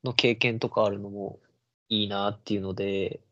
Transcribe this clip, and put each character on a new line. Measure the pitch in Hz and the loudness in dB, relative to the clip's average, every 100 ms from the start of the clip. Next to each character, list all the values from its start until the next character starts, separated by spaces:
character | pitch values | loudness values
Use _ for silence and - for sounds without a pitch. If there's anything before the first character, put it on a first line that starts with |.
の | 131 | -2
経 | 120 123 117 | 4 4 4
験 | 123 113 | 0 0
と | 120 | 0
か | - 107 | 2 2
あ | |
る | 101 | 0
の | 101 | -6
も | 101 101 - _ _ _ _ _ | -8 -10 -10 _ _ _ _ _
い | 110 101 | -2 0
い | |
な | 101 101 | 0 -2
っ | 107 | -2
て | - | -4
い | 104 | -2
う | |
の | 95 | -2
で、 | 95 98 98 95 - - | -2 -2 0 -2 -6 -14